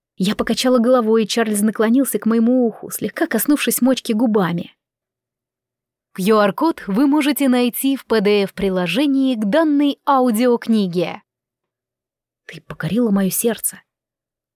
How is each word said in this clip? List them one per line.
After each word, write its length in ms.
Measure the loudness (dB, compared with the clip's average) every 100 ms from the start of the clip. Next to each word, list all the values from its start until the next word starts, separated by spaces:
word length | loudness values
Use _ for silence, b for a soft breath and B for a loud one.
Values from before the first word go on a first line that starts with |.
| _ -4
Я 180 | -2
покачала 440 | -2 -4 -2 0 2
головой, 460 | 4 2 2 0
и 40 | 0
Чарльз 340 | -2 -2 0
наклонился 560 | 0 0 2 2 0 -2
к 80 | 0
моему 400 | 2 2 2 0
уху, 240 | -4 -12
слегка 360 | -8 -8 -4 -2
коснувшись 540 | -2 0 0 0 0
мочки 320 | 0 0 -2
губами. 640 | 0 2 2 0 -4 -8 _ _ _ _ _ _ _ _ _ _ _ _ _ _
Q 220 | -4 0 2
R-код 480 | 2 0 -2 -2 -4
вы 200 | 0 2
можете 420 | 2 0 0 2
найти 480 | 2 0 -2 -2 -2
в 80 | -2
P 140 | 0
D 220 | 2 2
F-приложении 880 | 0 -2 -2 -2 -2 0 0 2 0 0
к 80 |
данной 560 | 0 2 2 2 0 -2 0
аудиокниге. 1120 | 2 2 2 2 0 0 0 0 -2 -4 -8 _ _ _ _ _ _ _ _ _ _ _ _ -20
«Ты 140 | -20
покорила 500 | -16 -8 -4 0 0
мое 200 | 0 0
сердце». 520 | -2 -4 -4 -8 -10 _ _ _ _ _ _ _